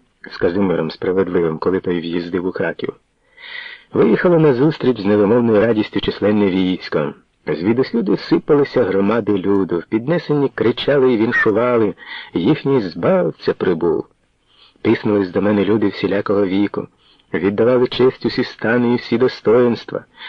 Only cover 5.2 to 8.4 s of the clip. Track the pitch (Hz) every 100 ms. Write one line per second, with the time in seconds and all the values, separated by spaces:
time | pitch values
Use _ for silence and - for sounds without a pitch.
5.2 | 101 123 117 104 113 110 104 101 - -
6.2 | 101 107 98 92 92 90 - 85 73 -
7.2 | _ _ - 76 92 120 - 233 202 185
8.2 | - 175